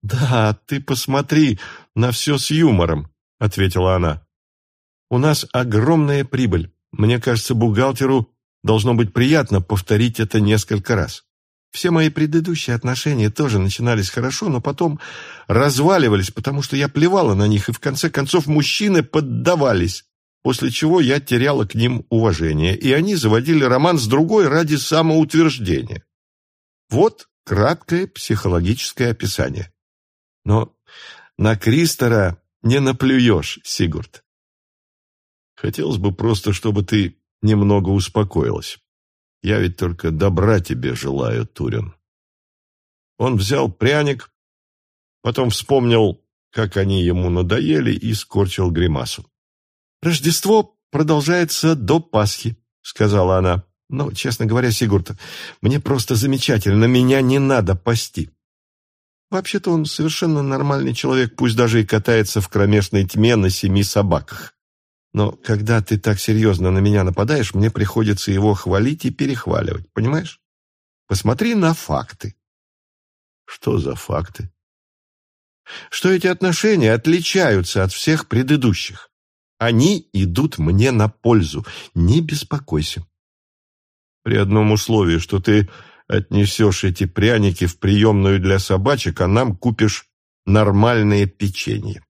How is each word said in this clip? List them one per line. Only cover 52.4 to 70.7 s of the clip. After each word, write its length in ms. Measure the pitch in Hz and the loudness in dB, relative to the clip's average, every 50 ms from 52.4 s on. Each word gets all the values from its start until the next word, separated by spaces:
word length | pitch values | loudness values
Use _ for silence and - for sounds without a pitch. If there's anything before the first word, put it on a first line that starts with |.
| - 113 113 _ _ _ _ _ _ | -8 -8 -10 _ _ _ _ _ _
сказала 560 | - - - 110 104 101 101 90 90 92 92 | -20 -4 0 0 2 2 2 2 2 2 2
она. 260 | 95 90 87 90 - _ _ _ _ _ | 2 2 0 -2 -4 _ _ _ _ _
«Но, 240 | 139 131 143 - - | -8 -6 -6 -6 -8
честно 340 | - - 135 117 - 127 | -6 -6 -6 -4 -2 -2
говоря, 240 | 107 113 120 127 123 | -2 0 0 0 0
Сигурд, 400 | 107 - 127 110 98 98 87 - 95 - - - - - - - - _ | 0 0 0 2 2 0 0 -2 -12 -16 -16 -20 -18 -18 -18 -18 -18 _
мне 200 | - 107 131 147 | -2 0 0 0
просто 340 | - - 139 131 113 - 131 | 0 -2 -2 -2 -2 -2 -2
замечательно, 680 | 113 117 139 135 131 - - 131 107 92 101 98 104 113 | 0 0 0 -2 -2 0 0 0 0 2 2 2 4 4
меня 360 | 120 127 127 127 127 135 139 131 | 4 4 4 4 4 4 4 4
не 160 | 127 131 139 | 2 2 2
надо 360 | 139 135 135 123 104 90 95 | 2 2 2 2 2 0 -2
пасти». 560 | 90 _ 120 117 117 - - _ - 78 - _ _ _ _ _ _ _ _ _ _ _ _ _ _ _ _ _ _ _ _ | -2 _ -2 -2 -2 -4 -8 _ -10 -10 -10 _ _ _ _ _ _ _ _ _ _ _ _ _ _ _ _ _ _ _ _
Вообще-то 420 | - 190 196 - - 202 - 196 175 | -6 -6 -6 -4 -6 -4 -2 0 0
он 120 | 165 156 | 0 0
совершенно 580 | - - - 156 160 151 - - 165 156 147 139 | -4 -4 -4 -4 -4 -2 -2 -2 0 0 0 0
нормальный 520 | 139 135 135 139 143 139 139 135 131 120 | -2 -2 -2 0 0 0 0 -2 -4 -4
человек, 420 | - - 135 131 131 127 113 - | -4 -2 0 0 0 0 -2 -2
пусть 200 | - 127 123 110 | -2 -2 0 2
даже 260 | 117 123 113 110 117 110 | 2 2 4 4 2 2
и 40 | |
катается 540 | - - 110 101 - 117 113 107 - - 107 | 2 0 0 2 2 2 2 2 0 -2 -4
в 80 | 95 - | -4 -2
кромешной 580 | - 101 101 101 104 104 95 - - 101 98 | 0 0 2 4 4 2 2 2 0 0 0
тьме 300 | 90 - - 107 120 120 | 0 0 2 2 4 4
на 140 | 110 98 92 | 4 2 0
семи 320 | 90 - - 95 92 101 98 | 0 0 -2 0 0 0 0
собаках. 720 | - - 107 101 98 85 76 - - - - - - _ _ _ _ _ _ _ _ _ _ _ _ _ | 0 0 0 0 2 0 -2 -2 -8 -18 -18 -18 -18 _ _ _ _ _ _ _ _ _ _ _ _ _
Но 200 | 107 104 101 - | -2 -2 -2 -2
когда 500 | - _ - 110 101 104 107 117 113 101 | -8 _ -4 -4 -2 0 0 0 0 0
ты 160 | - 113 101 | 0 -2 -2
так 220 | - 110 104 92 | 0 -2 -2 -2
серьезно 500 | - - 110 107 110 110 95 85 90 92 | -2 -2 0 2 2 2 2 2 0 0
на 80 | 92 95 | 2 2
меня 240 | 98 104 104 104 92 | 2 2 2 2 2
нападаешь, 500 | 92 87 - 101 117 151 147 113 92 - | 0 0 -2 -2 0 0 -2 -2 -2 0
мне 160 | 95 101 110 | 0 0 0
приходится 600 | 110 - 107 92 - 113 110 107 101 92 - - | 0 -2 -4 -2 0 -2 0 0 0 -2 -2 -2
его 240 | 98 95 101 107 104 | -2 0 2 2 0
хвалить 500 | 95 - - 90 98 107 131 151 160 - | 0 -2 -2 0 0 0 0 -2 -4 -6
и 60 | 131 | -6
перехваливать, 840 | 127 - 139 135 127 117 - - 82 78 - - - 87 87 _ _ | -4 -2 -4 -4 -4 -6 -4 -4 -4 -2 -2 -4 -6 -8 -12 _ _
понимаешь? 480 | - 107 123 143 160 180 160 - _ _ _ _ _ _ _ | -4 -2 -2 -2 -2 -6 -8 -18 _ _ _ _ _ _ _